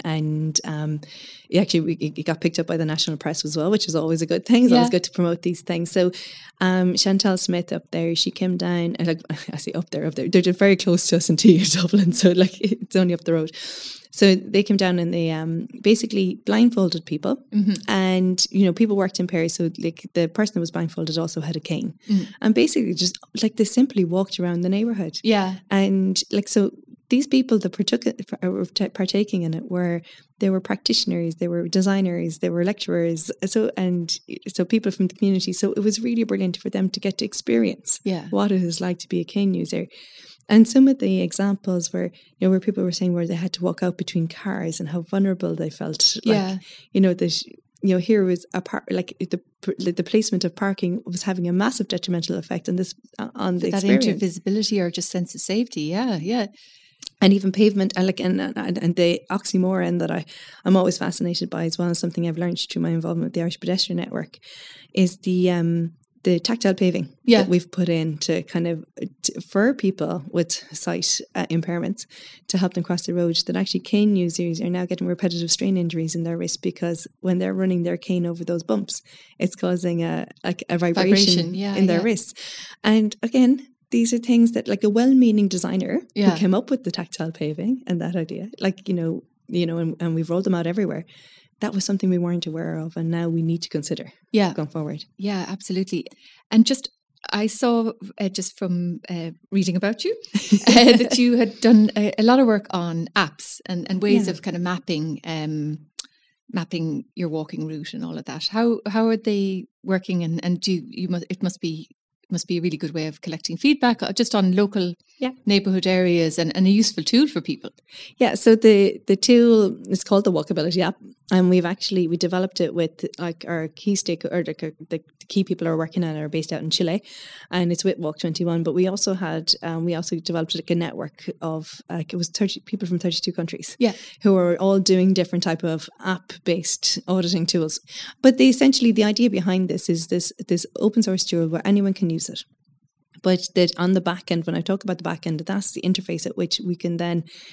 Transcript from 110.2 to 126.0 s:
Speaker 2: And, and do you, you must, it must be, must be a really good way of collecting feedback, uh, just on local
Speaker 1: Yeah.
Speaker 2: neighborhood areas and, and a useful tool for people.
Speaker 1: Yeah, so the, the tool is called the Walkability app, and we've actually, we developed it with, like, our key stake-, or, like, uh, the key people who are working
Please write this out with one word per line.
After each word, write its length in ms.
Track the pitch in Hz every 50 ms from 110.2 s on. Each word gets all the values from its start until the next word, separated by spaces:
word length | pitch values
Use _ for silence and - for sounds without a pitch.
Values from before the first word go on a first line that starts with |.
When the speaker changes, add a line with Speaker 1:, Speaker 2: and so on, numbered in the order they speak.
| 170
Speaker 2:
And, 200 | 160 165 165 -
and 140 | 180 180 170
do 120 | - 196 185
you, 100 | 170 - -
you 200 | - - 180 175
must, 180 | 180 175 165 -
it 120 | 185 185 -
must 180 | 180 - -
be, 280 | - 165 160 156 - - _ _ _ _ _ _ _ _
must 180 | 185 165 - -
be 100 | 180 170
a 40 | 160
really 160 | 180 156 147
good 160 | 170 151 156
way 120 | 160 156
of 140 | 156 151 -
collecting 360 | - 180 160 156 - - 165
feedback, 460 | 160 - 277 294 285 - 240 233 - -
uh, 100 | - 196
just 220 | - 240 - -
on 220 | 214 190 185 180
local 380 | 196 208 202 208 208 180 180 170 - _ _ _ _
Speaker 1:
Yeah. 100 | 269 262 262 - _
Speaker 2:
neighborhood 400 | 208 202 196 196 196 190 185 175
areas 520 | 185 185 185 185 180 175 170 165 160 160 -
and, 160 | 165 160 -
and 100 | 190 190
a 40 | 185
useful 340 | 202 214 220 - - - 156
tool 240 | - - 240 302 294
for 120 | - 170
people. 300 | - - 143 - - - - _ _ _ - - - - - _
Speaker 1:
Yeah, 160 | 247 - -
so 220 | - - 233 226
the, 420 | 220 226 220 214 196 196 190 - - -
the 100 | - 196
tool 640 | 196 - - 240 240 240 233 226 220 208 185 - - - -
is 140 | 190 185 -
called 220 | - 202 196 202
the 80 | 202 180
Walkability 500 | 151 156 - 165 165 151 175 165 185 170
app, 140 | 170 190 - - - - _ _ -
and 180 | 190 185 180 180
we've 160 | 180 185 170
actually, 440 | 170 190 - - - 196 185 175 160
we 80 | 170
developed 440 | 165 - 170 180 185 185 185 - -
it 140 | 175 143 -
with, 320 | 170 165 160 - - - - - -
like, 260 | 175 170 165 165 -
our 220 | - 170 160 160 156
key 260 | - - - 208 202
stake-, 300 | 190 - - 170 165 -
or, 160 | - - 180 165
like, 160 | - 160 - 170
uh, 80 | 156 156 _ 165 -
the 100 | 170 160 - _ _ _ - -
key 140 | - 196 185
people 240 | - 185 - 170
who 60 | 165 165
are 60 | 160
working 260 | 160 160 - 185